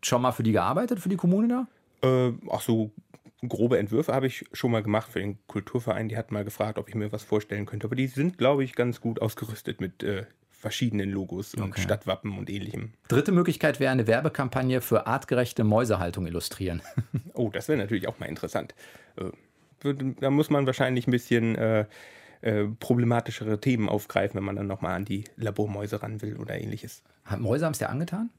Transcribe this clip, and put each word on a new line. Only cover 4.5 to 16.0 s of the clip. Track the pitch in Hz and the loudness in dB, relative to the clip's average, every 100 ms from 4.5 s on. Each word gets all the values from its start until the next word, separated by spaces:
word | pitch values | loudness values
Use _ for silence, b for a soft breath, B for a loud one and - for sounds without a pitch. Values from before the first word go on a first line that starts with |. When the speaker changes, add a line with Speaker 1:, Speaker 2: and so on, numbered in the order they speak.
Speaker 2:
schon | - 127 | -2 0
mal | 113 | 2
gemacht | 107 104 - | 2 0 0
für | - | -4
den | 101 101 _ | -4 -8 _
Kulturverein. | 104 95 127 117 98 110 | -6 -4 -4 -2 -2 -2
Die | 107 | -6
hatten | - | -4
mal | 107 | -4
gefragt, | 104 - 107 110 | -6 -4 -4 -2
ob | 101 | -6
ich | |
mir | 110 107 | -4 -4
was | 110 | -6
vorstellen | - 107 - 104 | 0 -2 0 -6
könnte. | 101 110 107 | -6 -6 -4
Aber | 120 | -2
die | 131 | -2
sind, | 131 160 180 | 0 -2 2
glaub | 123 143 | 4 4
ich, | 131 | 0
ganz | - 123 117 | 0 -2 0
gut | 117 117 | -4 -2
ausgerüstet | 113 - 110 110 - - | -2 -2 -10 -8 -8 -6
mit, | 92 - | -6 -4
äh, | - 101 107 _ _ _ | -4 -4 -6 _ _ _
verschiedenen | 107 - 123 104 98 | -8 -2 0 0 -2
Logos | 98 92 90 98 | -2 -4 -6 -8
und | - | -6
Speaker 1:
Okay. | 98 101 | -6 -4
Speaker 2:
Stadtwappen | 92 104 - 92 104 98 | -2 -2 -2 -4 -4 -8
und | 101 | -8
ähnlichem. | 98 - - 110 - _ | -8 -6 -8 -10 -14 _
Speaker 1:
Dritte | 120 185 | 2 6
Möglichkeit | 180 175 - 156 135 | 4 4 2 0 2
wäre, | 135 | 2
eine | 131 110 | 2 4
Werbekampagne | 113 151 - 131 135 127 127 | 4 2 -2 -2 0 2 0
für | - 110 - | 4 2 2
artgerechte | 131 - 123 120 - | -2 0 2 2 2
Mäusehaltung | 107 104 123 95 | 6 6 4 2